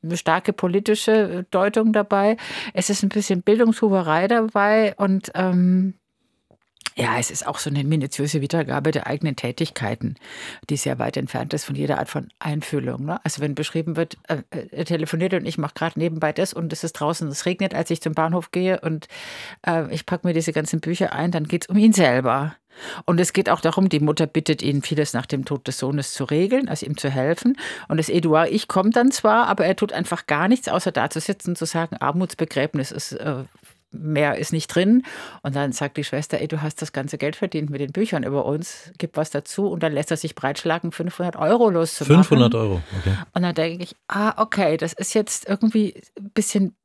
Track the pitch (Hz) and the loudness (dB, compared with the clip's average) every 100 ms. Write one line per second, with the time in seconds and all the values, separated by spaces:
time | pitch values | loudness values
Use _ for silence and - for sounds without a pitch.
0 | 160 170 - 170 - 196 180 190 214 214 | -4 -2 0 2 0 0 0 2 2 0
1 | - 220 202 175 185 190 202 220 220 214 | 4 4 4 -2 -2 2 2 4 4 2
2 | 202 202 202 220 - - - - 180 196 | 2 4 4 2 -4 -10 -6 -4 -2 0
3 | 196 208 - 185 196 220 233 226 220 190 | 0 0 0 0 4 6 6 4 4 4
4 | 165 156 196 233 220 208 202 220 214 - | 4 2 4 2 2 2 4 4 4 2
5 | 202 190 - - 185 180 180 185 190 - | 2 2 0 -2 2 4 4 4 2 -4
6 | _ _ _ _ _ _ _ _ - - | _ _ _ _ _ _ _ _ -12 -2
7 | 113 - 117 135 - 147 151 143 139 156 | 0 0 -2 -6 -6 -6 -2 0 2 0
8 | 131 - 143 156 139 170 139 135 143 151 | 0 -2 -2 0 0 -2 0 0 0 -2
9 | - 147 160 135 117 - 165 - 107 - | -2 -2 -2 -2 -6 -4 -4 -2 -4 -2
10 | 113 - - - - - - 143 139 127 | -4 -8 -16 -16 -16 -16 -6 -4 -2 -2
11 | 120 131 135 - 147 151 - 139 143 143 | -2 -4 -6 -6 -4 -6 -4 -4 -2 -2
12 | - 147 92 _ 156 147 - 147 127 127 | -2 -6 -8 _ -6 -4 -4 -4 -4 -6
13 | 143 175 160 - 147 143 147 165 160 160 | -6 -4 -4 -4 -4 -4 -4 -4 -4 -4
14 | 165 - - 156 - 160 - - 156 170 | -4 -6 -6 -6 -6 -12 -10 -8 -2 -2
15 | - 160 180 180 - 160 147 - 165 156 | -2 -2 0 -2 -2 -6 -6 -4 -4 0
16 | 170 160 156 - 190 - 165 156 165 - | -2 0 -2 0 -4 -4 -6 -4 -6 -2
17 | 151 165 160 143 180 180 190 - 165 165 | -2 -2 -4 -2 -4 -2 -2 -2 -2 -2
18 | 160 156 160 175 165 175 185 185 160 156 | -2 0 0 0 -2 -2 0 0 -2 -4
19 | - - - - - - - 165 151 160 | -8 -18 -16 -14 -16 -8 -2 -2 -2 -6
20 | - 175 180 165 165 156 156 160 160 180 | -4 -2 0 0 0 -2 -2 -2 -2 -2
21 | 190 - 170 175 151 175 - 196 220 196 | -2 0 -2 -2 -2 -4 2 6 6 8
22 | 147 127 131 131 151 - _ - - - | 6 6 2 0 -2 -8 _ -18 -14 -8
23 | - 170 180 - - 170 160 165 190 151 | 0 2 2 2 2 2 2 2 2 4
24 | 151 - 156 160 156 151 127 143 - 151 | 2 2 0 0 0 0 0 0 0 0
25 | 143 - - 139 135 139 - - 135 143 | 0 -2 -2 -4 -2 -6 -6 -4 -2 -2
26 | 135 - 135 151 196 254 269 156 131 147 | -4 -6 0 2 2 2 0 -4 -4 -4
27 | 139 135 135 170 240 269 - - - 160 | -2 0 0 2 2 0 -6 -12 -4 -2
28 | 156 175 165 156 165 214 - 190 202 226 | 2 2 4 4 4 0 0 2 4 4
29 | 254 - 214 220 240 196 165 190 208 - | 4 4 2 4 2 2 2 2 -2 -2
30 | 175 170 - 147 185 254 - 185 185 151 | -4 -6 -2 0 2 2 2 -2 0 -2
31 | 127 160 - 190 - 175 160 165 165 - | -2 -2 -4 -4 -4 -4 -2 -2 -4 -2
32 | - 165 185 - 160 - 147 147 135 - | -2 0 -2 -2 -2 0 -2 -2 -4 -8
33 | - - 156 131 131 _ - _ _ - | -10 -8 -6 -6 -10 _ -20 _ _ -10
34 | 156 147 147 - - 160 - 170 190 247 | -2 0 2 0 -2 -4 0 2 4 4
35 | - - - - 143 139 143 - 143 - | 2 -14 -16 -10 -6 -4 -4 -4 -4 -4
36 | 143 139 151 - 156 156 151 - 156 143 | -4 -4 -4 -4 -4 -4 -4 -6 -8 -6
37 | 135 147 143 - 196 156 151 139 143 165 | -6 -4 -4 -4 -4 -4 -4 -4 -4 -2
38 | 220 160 127 139 - 151 170 - - - | -2 -2 -2 -2 0 -2 -6 -14 -20 -8
39 | 160 - 156 143 - - 202 170 160 143 | -6 -4 -2 -4 -6 -2 -2 0 -2 -2
40 | 151 160 160 - 135 143 165 165 170 - | -2 -4 -4 -4 -4 -2 -2 -2 -4 -6
41 | 175 - 175 - 156 233 226 170 165 - | -6 -4 -6 -2 2 4 6 4 0 -2
42 | 139 160 185 139 117 113 107 90 80 95 | 6 6 8 6 6 4 0 -2 -4 -2
43 | 92 101 170 185 175 165 165 175 175 - | 0 0 -2 -2 -2 0 -2 -4 -10 -12
44 | - 196 214 - 220 - 175 160 165 - | -6 -2 -2 0 0 2 2 2 -2 -4
45 | 190 220 214 - - 196 220 220 208 190 | -2 0 0 -6 -4 0 2 2 0 -4
46 | - - 202 - 208 208 190 _ | -20 -18 -4 -2 0 0 0 _